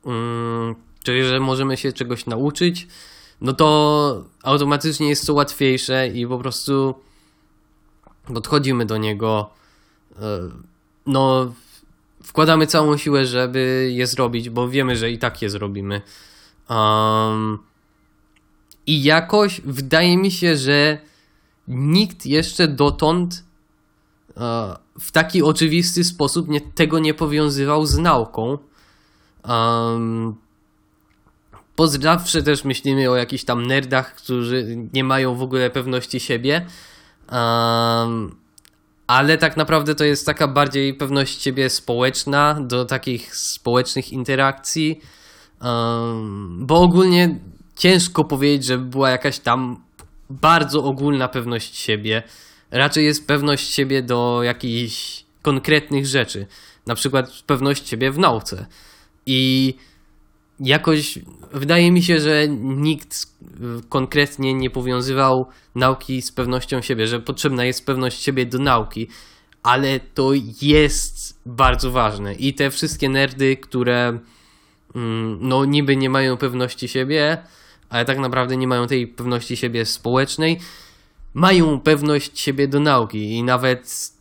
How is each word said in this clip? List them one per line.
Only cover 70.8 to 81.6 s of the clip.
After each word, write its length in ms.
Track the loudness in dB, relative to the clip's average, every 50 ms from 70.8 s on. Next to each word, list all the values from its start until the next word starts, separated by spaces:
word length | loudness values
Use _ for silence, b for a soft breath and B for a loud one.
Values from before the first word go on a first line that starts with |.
| 4 4 2 -2 -4 -6 -8 -12 -14 -14 -16 _ _
bardzo 460 | -12 0 2 2 4 4 2 -2 0
ważne. 420 | 0 2 0 0 0 -4 -6 -8 -6
I 200 | -2 -4 -4 0
te 180 | 0 -2 -2
wszystkie 380 | -2 -4 -6 -6 -4 -2 -2 0
nerdy, 480 | 2 2 0 0 0 0 0 0 0
które, 640 | 0 -4 -6 -4 -2 0 2 2 2 0 0 -2 -4 b b b b b b b b b b b b b _ -10
mm, 420 | -8 -6 -4 -4 -4 -4 -6 -6 -6
no, 240 | -2 0 2 2 2
niby 300 | 2 2 2 2 2 2
nie 140 | 2 2 0
mają 280 | 2 2 2 0 0
pewności 500 | 0 -2 -4 -2 -2 -4 -4 -4 -10 -10
siebie, 500 | -6 -4 -4 -2 0 0 2 2 0 0 -2 b b b b b b b b b _
ale 140 | -2 -2 0
tak 140 | 0 0 -2
naprawdę 380 | -2 -2 0 -2 0 0 -2
nie 100 | -2 0
mają 200 | 0 0 0 0
tej 200 | 0 0 -2 -2
pewności 500 | -4 -8 -8 -4 -4 -4 -4 -4 -6 -6
siebie 280 | -4 -4 -4 -2 -4 -4
społecznej, 760 | -4 -6 -4 -2 0 2 2 0 0 -2 -2 0 0 0 -2 B B B B B B B B B B B B B -12 -2
mają 460 | 2 4 6 6 6